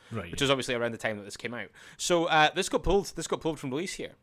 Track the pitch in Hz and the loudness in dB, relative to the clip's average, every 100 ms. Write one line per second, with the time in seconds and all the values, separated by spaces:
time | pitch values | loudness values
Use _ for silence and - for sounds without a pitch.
0 | - 113 85 - 139 135 123 120 117 113 | -12 -10 -8 -2 2 2 0 0 -2 -2
1 | 117 104 104 - 117 117 95 - - - | -4 -6 -8 -10 -10 -8 -12 -16 -20 -6
2 | - 175 160 156 151 160 190 - 165 196 | 2 2 4 6 6 4 -2 0 2 2
3 | - - - - 160 151 139 135 190 - | 2 -6 -4 -2 -2 -4 -4 -4 -4 -6
4 | 113 - | -8 -12